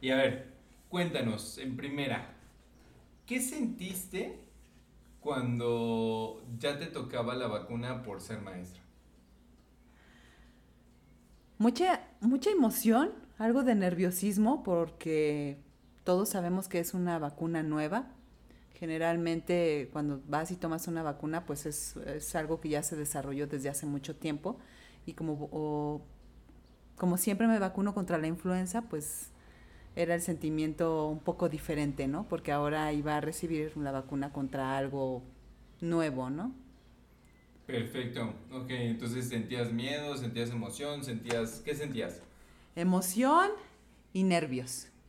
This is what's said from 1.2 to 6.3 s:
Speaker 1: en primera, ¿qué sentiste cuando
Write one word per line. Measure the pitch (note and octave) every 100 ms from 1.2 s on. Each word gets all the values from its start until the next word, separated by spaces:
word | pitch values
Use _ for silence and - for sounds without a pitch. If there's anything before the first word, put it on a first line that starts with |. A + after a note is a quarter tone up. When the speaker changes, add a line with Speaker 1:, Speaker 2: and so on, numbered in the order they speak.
| A#2 G#2+ - -
Speaker 1:
en | C3 B2
primera, | C#3 C#3+ C3+ G#2 - - - - - - - - - - -
¿qué | B3
sentiste | - D#4 A#3+ - F#3 F#3 - F#3 A#3 - - - - - - - - -
cuando | C#3+ C3+ B2 A#2+ A#2+ A#2 A#2 A2+ A2+ A2+ A2